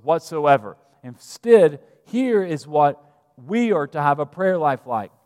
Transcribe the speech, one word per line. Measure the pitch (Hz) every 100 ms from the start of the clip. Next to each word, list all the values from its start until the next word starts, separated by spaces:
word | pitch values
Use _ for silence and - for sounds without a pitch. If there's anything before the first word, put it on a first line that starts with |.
whatsoever. | 120 165 - 160 147 139 104 - _ _
Instead, | 127 117 - - 233 226 160 143 _ _
here | _ 233 262 214
is | 185 151 147
what | 151 147 143 _ _ _ _
we | 127 220 233
are | 175 139
to | 156
have | 147 143
a | 143
prayer | 180 190 180
life | 151 127 127
like. | 117 98 _